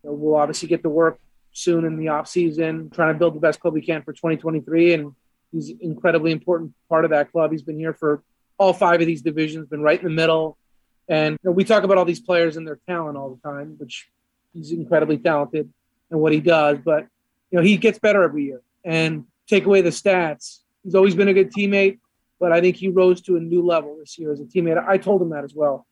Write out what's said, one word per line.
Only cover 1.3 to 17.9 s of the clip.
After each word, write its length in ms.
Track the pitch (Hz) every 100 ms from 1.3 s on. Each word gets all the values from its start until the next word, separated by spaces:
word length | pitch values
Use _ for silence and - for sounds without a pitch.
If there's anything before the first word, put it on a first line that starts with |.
| _ _
soon 320 | - - 170
in 140 | 165 160
the 100 | 160
off 200 | 151 -
season, 640 | 180 170 151 160 160 156
trying 220 | - 160
to 60 | 156
build 160 | 170 151
the 40 |
best 200 | 160 151
club 140 | 170
we 80 | 156
can 220 | 160 156
for 100 | 143
twenty 240 | 143 165 156
twenty-three, 560 | 160 160 147 165 170
and 200 | 165 147 135 _ _ _
he's 180 | 165 151
an 100 | -
incredibly 500 | 175 151 180 165 160
important 420 | 156 180 170 165 _ _
part 160 | 160
of 80 | 160
that 200 | 151 147
club. 200 | 170 156
He's 120 | 156
been 160 | 147 151
here 140 | 160
for 300 | 156 156 147 _ _ _ -
all 160 | 196
five 280 | 180 185 170
of 60 | 170
these 140 | 156
divisions, 460 | 160 151 156 160 143
been 140 | 151
right 180 | 147 180
in 60 | 180
the 80 |
middle. 440 | 156 160 160 156 - _ _ _ _ -
And, 240 | 156 151 156
you 60 | 185
know, 20 |
we 120 | 180
talk 200 | 190 214
about 140 | 190 190
all 80 | 175
these 140 | 165
players 340 | - 175 170 156
and 100 | 160
their 140 | 147 -
talent 300 | 175 156 143
all 140 | 139 127
the 140 | 147
time, 260 | 143 151 147
which 280 | 139 - _ _ _ _ _
he's 180 | 170 151
incredibly 460 | 165 156 160 156 147
talented 520 | 175 151 143 156 151 _ _ _ _
in 80 | 160
what 120 | 156
he 80 | 151
does, 380 | 151 160 147 143 160
but, 220 | 151 - _ _ _ _
you 80 | 180
know, 60 |
he 120 | 175 196
gets 240 | 220